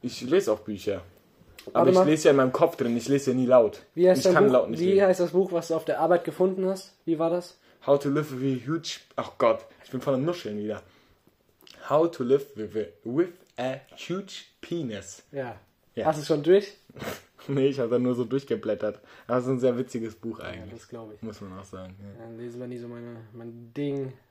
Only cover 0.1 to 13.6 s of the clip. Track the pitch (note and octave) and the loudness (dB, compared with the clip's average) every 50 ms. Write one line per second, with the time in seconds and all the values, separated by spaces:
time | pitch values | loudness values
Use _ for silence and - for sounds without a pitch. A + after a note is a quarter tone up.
0.1 | - - B2+ B2 D3+ F#3+ G3 A#2 G#2+ - - - G#2+ G2 - G#2 G2 F#2 F2+ - | -10 -8 -4 0 0 0 2 2 -2 -2 -2 -10 -10 -6 -4 -4 -4 -4 -8 -16
1.1 | _ _ _ _ _ _ _ _ - - - - - - F3 F#3 F#3 F#3 F#3 D3+ | _ _ _ _ _ _ _ _ -20 -20 -20 -4 0 4 4 6 8 6 6 6
2.1 | D#3 D#3 - E3+ C#3 C#3 C3 C3 - - E3+ E3+ - - C3 A#2+ A#2 A#2 A2+ B2 | 4 6 6 6 6 6 4 2 4 2 2 2 2 -2 -2 -2 -2 -2 0 0
3.1 | C#3 C#3 C3+ C3 B2 B2+ B2+ A#2+ B2+ B2+ A#2 G#2 - - - _ _ D#3+ F3 F3+ | 0 0 2 0 0 0 2 6 6 6 6 6 0 -6 -20 _ _ 4 6 6
4.1 | F3+ F3+ - F#3+ F3+ D#3 C#3+ C#3 B2+ B2+ C3+ - A#2+ D#3+ F3 F#3 G3 G3 G3+ F#3 | 6 6 4 6 6 8 8 8 6 4 2 2 -2 0 0 4 4 6 6 4
5.1 | F3+ F3+ F3+ E3+ E3+ F#3 F#3+ F#3 F3+ E3+ E3 - E3 D#3+ D#3 - C#3+ B2+ D#3+ D#3+ | 4 2 0 0 2 0 2 2 0 -4 -2 -2 -4 -2 -2 -2 -2 0 2 2
6.1 | F3 E3+ - E3 - - F#3 F#3+ F#3 F#3 F#3+ F#3 F#3+ F#3 - - _ _ _ - | 2 2 2 -4 0 0 0 0 2 0 -2 -2 -4 -4 -8 -18 _ _ _ -4
7.1 | E3 D3+ E3 E3 E3+ F3+ F3 - - _ _ _ _ _ - - C#3+ C#3+ C#3+ C#3+ | -2 0 0 -2 -2 -2 -6 -8 -20 _ _ _ _ _ 2 2 2 2 2 0
8.1 | C#3 D3+ D3+ - C3+ B2+ C3 C#3 C3 A#2+ A2+ C3 D#3+ E3 D3+ - - - - _ | -2 -2 -2 -4 -6 -4 -2 -2 -2 -2 -4 -6 -6 -6 -6 -10 -12 -12 -16 _
9.1 | - - A#2+ - - _ C3 A#2 A2 - - - - _ - - - B2+ - D3 | -8 -8 -8 -8 -4 _ 2 2 2 2 -4 -16 -20 _ -18 -10 -10 -6 -2 -2
10.1 | C3+ B2+ C#3 E3 F3 - - G#2+ G#2 G#2 G#2 G#2+ G#2 - - _ _ _ _ _ | 0 0 0 -2 -4 -4 -8 -8 -8 -6 -6 -6 -8 -8 -12 _ _ _ _ _
11.1 | _ _ _ _ _ _ _ _ _ _ _ - - - - - C3+ D3+ E3 E3 | _ _ _ _ _ _ _ _ _ _ _ -20 -20 -18 -6 0 2 2 2 2
12.1 | E3 - B2+ A#2+ C3+ C#3+ - - - G#2+ G#2+ G2+ G2 G#2+ G#2 - - _ _ A2+ | 0 -4 0 2 2 2 2 -4 -12 -12 -12 -6 -6 -6 -6 -6 -12 _ _ -6
13.1 | B2 D3+ F3+ F3+ - _ _ _ _ - | -2 -2 -2 -2 -4 _ _ _ _ -6